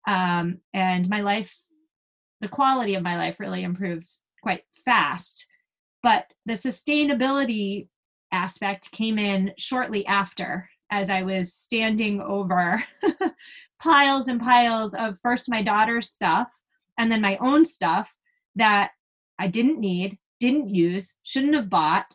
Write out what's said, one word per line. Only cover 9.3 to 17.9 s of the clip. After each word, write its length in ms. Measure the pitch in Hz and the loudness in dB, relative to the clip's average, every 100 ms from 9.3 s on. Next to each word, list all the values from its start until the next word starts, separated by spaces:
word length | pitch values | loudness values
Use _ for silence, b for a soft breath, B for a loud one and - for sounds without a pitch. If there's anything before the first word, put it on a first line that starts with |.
| 196 196 - | 0 -2 -4
shortly 480 | - 254 254 208 202 | -6 -4 -2 -4 0
after, 600 | 202 180 - - 175 - _ _ | 0 -2 -8 -8 -8 -10 _ _
as 200 | 208 190 | -4 0
I 120 | 190 | -2
was 320 | 190 190 180 | -2 -4 -4
standing 680 | - - 226 220 214 214 202 | -10 -4 -2 0 0 -2 -2
over 640 | 196 202 190 180 175 220 - _ | -4 -4 0 0 2 -2 -4 _
<laughs> 200 | 392 - 359 - B B B _ | -2 0 -4 -6 B B B _
piles 460 | 311 285 277 269 262 | 4 6 6 2 0
and 140 | 240 | -2
piles 540 | 233 247 233 226 214 | 4 6 6 0 -4
of 240 | 190 226 190 | -4 -6 -4
first 260 | 240 247 - | -2 -2 -2
my 140 | 226 | -2
daughter's 480 | 208 208 220 233 - | 0 2 2 0 -4
stuff 400 | - 185 180 254 _ _ _ _ - | -2 0 2 -2 _ _ _ _ -4
and 140 | 226 | 0
then 80 | 220 | 2
my 160 | 202 196 | 0 0
own 280 | 254 294 | 2 4
stuff 480 | 330 - 170 | 4 2 0